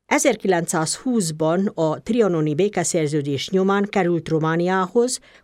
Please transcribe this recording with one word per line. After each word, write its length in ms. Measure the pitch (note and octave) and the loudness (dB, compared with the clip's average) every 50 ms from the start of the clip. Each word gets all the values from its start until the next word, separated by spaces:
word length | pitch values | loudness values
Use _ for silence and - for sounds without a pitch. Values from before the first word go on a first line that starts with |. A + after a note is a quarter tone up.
| _ | _
Ezerkilencszázhúszban 1600 | - B3 D4 C#4 D4 A3 G#3+ - G3 F#3 E3+ E3+ - - E3 D#3+ D#3 - - - C4 B3 A3+ F#3+ D#3+ D#3 D#3 D#3+ D#3 E3 F3+ G3 | -2 0 2 2 2 0 0 0 0 0 0 0 0 -2 -2 -2 -2 -4 -4 -4 -2 0 0 0 -2 -2 -2 0 0 2 0 0
a 360 | G#3 - - D#3+ D#3 D3+ B2+ - | -2 0 0 0 0 -2 -2 -4
trianoni 520 | - A3 B3 A3+ F#3+ F3 D#3+ D#3 D3+ D3+ | -2 2 2 2 2 2 2 0 0 0
békeszerződés 960 | D3 F#3+ G#3 G3+ F#3 E3+ - - F3 D#3 C#3+ D3+ D#3 C#3+ D3 C#3 B2+ - - | 0 0 0 0 -2 -2 0 0 0 0 0 0 -2 -2 -2 -4 -4 -4 -2
nyomán 360 | - F#3 F#3 F#3+ G3 G3+ G3+ | 0 0 2 2 2 0 0
került 440 | G3+ - G3+ F#3 E3+ F3 E3 D#3+ - | 0 0 0 0 0 0 -2 -2 -2
Romániához, 880 | D#3+ D#3 D#3 D#3+ D#3+ E3 F3 F3+ F#3 F#3+ F#3 F3+ - A#3+ A#3+ B3+ B3+ - _ - - - | -2 0 0 0 0 0 0 0 0 0 0 0 0 0 0 0 -2 -6 _ -14 -20 -20